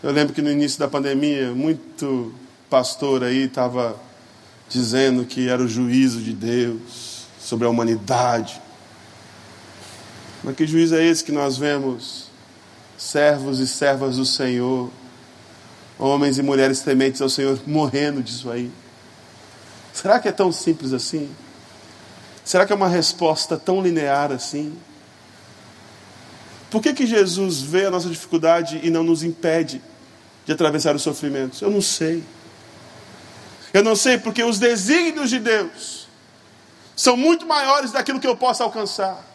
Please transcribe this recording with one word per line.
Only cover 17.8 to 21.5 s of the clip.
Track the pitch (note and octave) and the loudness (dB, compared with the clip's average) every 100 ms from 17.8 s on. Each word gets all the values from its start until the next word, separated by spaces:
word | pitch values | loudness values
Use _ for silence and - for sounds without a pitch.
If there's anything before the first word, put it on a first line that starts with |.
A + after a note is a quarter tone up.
| D3 C#3 D3 C#3+ | 0 0 -2 -2
disso | A2+ A#2+ B2 | -6 -8 -8
aí? | A#2+ B2 - - - - - - - - - - - - | -6 -8 -10 -20 -20 -20 -20 -20 -20 -20 -20 -20 -20 -16
Será | - F#3+ A#3 | -6 4 4
que | A3 | 4
é | |
tão | - F#3+ | 2 0
simples | D#3+ - D#3+ C3 | 2 -2 -2 -2
assim? | C3 - D#3+ C#3+ - - | -4 -4 -6 -8 -12 -20